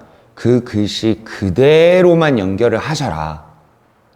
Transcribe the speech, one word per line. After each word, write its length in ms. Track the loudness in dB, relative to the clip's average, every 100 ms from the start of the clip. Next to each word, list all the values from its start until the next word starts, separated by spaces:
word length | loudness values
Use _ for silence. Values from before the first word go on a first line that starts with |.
| -20 _ _
그 300 | -4 0 0
글씨 560 | 0 -4 -4 -4 -4 -4
그대로만 1120 | -8 -6 -4 2 4 4 4 4 4 2 2 0
연결을 400 | -2 -2 0 -2
하셔라. 640 | -4 -6 -6 -6 -8 -10 -18 _ _ _ _ _ _